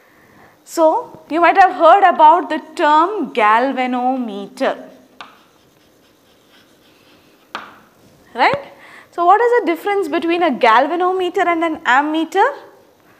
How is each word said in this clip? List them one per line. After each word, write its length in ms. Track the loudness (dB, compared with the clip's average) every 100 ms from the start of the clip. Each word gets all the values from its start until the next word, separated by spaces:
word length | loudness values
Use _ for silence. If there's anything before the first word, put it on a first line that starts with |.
| _ _ _ _ -20 _
So 600 | -10 0 0 0 -6 -16 -8
you 140 | 0
might 160 | 2 4
have 160 | 2
heard 340 | 4 4 6 4
about 420 | 4 4 4 0
the 100 | -8 -8 -4
term 580 | 0 2 0 -2 -6
galvanometer, 1500 | 0 2 2 0 -4 -4 -4 -4 -4 -6 -10 -14 -6 -6 -6 -12 -20 _ -20 -20 _ _ _ _ _ _ _ _ _ _ _ _ _ _ _ _ _ _ _ _ _ _ -18 -18 -20 _ _ _ _ _ -2
right? 320 | -2 -2 -8 -20 -20 -20 -14
So 160 | -2 2
what 160 | 2
is 200 | 2 0
the 40 | 0
difference 420 | -4 -4 -4 -4
between 360 | -4 -2 -2
a 80 | -2
galvanometer 960 | 0 2 4 2 -2 -2 -2 -4 -2 -2
and 160 | -2
an 140 | -4 -4
ammeter? 680 | -2 0 0 -4 -4 -2 -2 -4 -16 -20 _ _ _ _